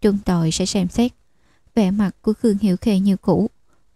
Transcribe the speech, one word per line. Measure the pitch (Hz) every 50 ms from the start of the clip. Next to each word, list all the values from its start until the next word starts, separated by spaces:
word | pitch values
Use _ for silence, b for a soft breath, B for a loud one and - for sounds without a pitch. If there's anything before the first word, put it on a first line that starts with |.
chúng | - 214 202 202 -
tôi | - 180 170 165 160
sẽ | 165 - 185
xem | - - 208 180 180
xét." | - - 233 247 - _ _ _ _ _ _ _ _ _ _ _ -
Vẻ | 233 208 185
mặt | 196 208 208 180 - _ -
của | 220 214
Khương | - - 233 202 202
Hiểu | 220 202 180
Khê | 190 - 233 202 185
như | 190 202 190
cũ. | - - 208 175 175 202 233 _ _ _ _ _ _ _ _ _